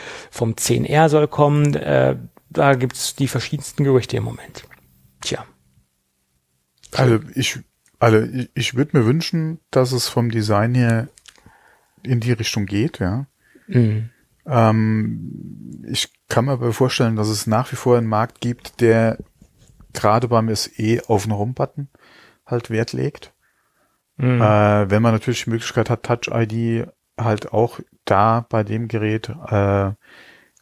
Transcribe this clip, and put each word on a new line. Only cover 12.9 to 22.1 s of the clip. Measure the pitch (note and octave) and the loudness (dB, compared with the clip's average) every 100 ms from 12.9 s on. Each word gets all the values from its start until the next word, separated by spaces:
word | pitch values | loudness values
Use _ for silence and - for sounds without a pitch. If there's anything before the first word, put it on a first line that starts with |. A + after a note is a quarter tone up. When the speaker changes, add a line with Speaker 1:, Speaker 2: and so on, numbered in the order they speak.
| - | -2
Speaker 2:
ja. | F2+ A#2 C#3 _ _ _ - | -2 -2 -6 _ _ _ -2
Speaker 1:
Mhm. | B2+ A2 G#2+ A2+ _ _ _ - | 2 2 0 -6 _ _ _ -2
Speaker 2:
Ähm, | B2 A2+ A2 A2 A2 A2 A2 - - - G1+ A1 - - | 2 4 4 2 0 -2 -6 -10 -14 -16 -18 -18 -16 -8
ich | B2+ - _ - | -6 -6 _ -4
kann | - | -2
mir | C3 | 0
aber | B2+ A#2+ | 0 -2
vorstellen, | A2 B2+ - A#2 A2 | 0 0 2 0 0
dass | G#2+ | -2
es | G#2 - | -2 0
nach | A2 B2+ | 0 0
wie | B2 | -2
vor | B2+ A#2+ | 2 4
einen | A2+ | 4
Markt | G#2+ A#2 - | 0 -2 -4
gibt, | A#2+ A#2+ - - | -6 -6 -10 2
der | A#2 A2+ A2+ - - _ _ _ _ _ - | 4 6 4 0 -10 _ _ _ _ _ -16
gerade | - G#2 A2+ A#2+ | -2 2 2 2
beim | A#2 A2+ | 2 2
S | G#2 - - | -2 -6 -4
E | G#2+ A#2 - | 0 0 2
auf | G#2+ | 0
einen | G#2 G2+ | 0 -4
Home-Button | G#2+ C3 C#3+ D3 C#3 _ _ | -4 -4 -6 -6 -12 _ _